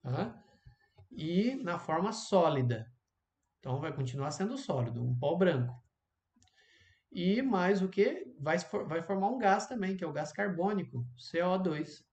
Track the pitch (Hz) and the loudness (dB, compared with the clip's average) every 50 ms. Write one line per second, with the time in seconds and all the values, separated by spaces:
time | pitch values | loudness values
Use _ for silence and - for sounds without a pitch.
0 | _ 131 123 151 196 240 226 - - _ _ _ _ - - _ _ _ _ - | _ -2 -2 -2 -2 -4 -6 -14 -20 _ _ _ _ -20 -20 _ _ _ _ -20
1 | - _ - - 156 156 175 185 214 247 269 269 262 175 175 170 - - 156 165 | -20 _ -12 -8 -6 0 2 2 2 2 0 -2 -4 -4 -4 -4 -2 -2 0 0
2 | 180 214 220 - - - - 190 170 156 147 139 127 123 120 110 110 - - _ | 0 0 -2 -4 -4 2 4 6 6 6 4 4 2 2 0 -2 -4 -10 -14 _
3 | _ _ _ _ _ _ _ _ _ _ _ _ - 135 127 143 160 160 139 147 | _ _ _ _ _ _ _ _ _ _ _ _ -6 -4 -4 -4 -4 -4 -4 -4
4 | 135 123 123 139 139 147 151 - 190 214 277 277 - - 160 131 120 113 113 120 | -6 -4 -4 -4 -6 -6 -4 -4 -4 -4 -4 -6 -4 -4 -2 -2 -2 -2 -4 -4
5 | 120 127 127 - - 143 165 175 190 180 160 131 120 123 - - _ _ _ _ | -2 -2 -2 0 0 0 2 4 4 4 4 2 0 -2 -4 -12 _ _ _ _
6 | _ _ _ _ _ _ _ _ _ _ _ _ _ _ _ _ - _ _ _ | _ _ _ _ _ _ _ _ _ _ _ _ _ _ _ _ -20 _ _ _
7 | _ _ - 190 170 180 202 233 269 269 220 190 175 185 208 196 185 190 - 190 | _ _ -8 -2 0 2 2 2 2 2 2 2 4 4 4 2 2 0 4 4
8 | 202 247 320 370 - - - - 143 151 160 180 175 - - 208 208 165 156 170 | 4 4 2 -2 -8 -12 -12 -8 -2 0 0 0 0 -2 -4 -4 -4 -2 -4 -4
9 | 170 - 202 190 196 214 247 262 226 196 190 220 - - 269 233 190 185 196 185 | -2 -2 2 2 2 2 2 4 4 6 6 4 2 -2 -4 -4 -2 -2 -2 -2
10 | 180 160 147 147 151 151 - - 202 202 180 160 175 202 214 196 156 - - 123 | -4 -4 -4 -4 -6 -6 -2 -2 -2 -2 0 0 0 0 0 0 -4 -4 -6 -6
11 | - - - - - - - 165 175 180 185 190 185 180 156 151 156 - - - | -6 -6 -10 -16 -18 -6 -2 0 2 2 2 2 2 0 0 0 -4 -6 -8 -20
12 | - _ | -20 _